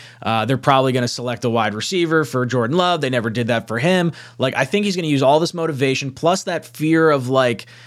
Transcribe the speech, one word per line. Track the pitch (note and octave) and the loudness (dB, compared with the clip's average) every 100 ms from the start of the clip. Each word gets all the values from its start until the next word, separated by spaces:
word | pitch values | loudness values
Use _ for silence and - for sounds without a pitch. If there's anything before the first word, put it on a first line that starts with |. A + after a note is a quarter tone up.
| - - | -10 -10
Uh, | - A2+ A2 | -4 -2 0
they're | C3 | 0
probably | - C3+ C3 | 4 4 4
gonna | B2+ A#2+ | 0 -2
select | - B2 B2 | -4 -6 -4
a | B2 | -2
wide | A2+ G#2+ | 0 0
receiver | G#2 G#2+ F#3+ E3+ D#3+ | -2 -4 -2 2 2
for | D3+ C3 B2 | 2 -2 0
Jordan | B2+ A#2 E3 | 0 0 2
Love. | F3+ F3 | 2 0
They | C#3 | 0
never | B2+ A2+ | -2 -2
did | A2 A#2 | -2 0
that | A#2 G#2 | -2 -2
for | A2 | -2
him. | D3 F#3 E3+ - - - | 0 2 0 -4 -16 -4
Like, | C3 - | -2 0
I | |
think | C3+ G3+ G#3 | -2 0 -2
he's | F3+ | -2
gonna | D#3+ | 0
use | C#3+ | 2
all | C3 D3 | 4 4
this | E3 | 2
motivation | F3 E3 C#3 C3+ C3 C#3+ | -4 -6 -2 0 0 -4
plus | - E3+ F#3 | -2 0 0
that | - E3 - | -2 -8 -8
fear | - D#3 D#3+ D#3+ | -6 0 4 4
of, | C#3+ B2 | 2 2
like, | C3 B2+ A2+ - - | 2 2 0 -8 -20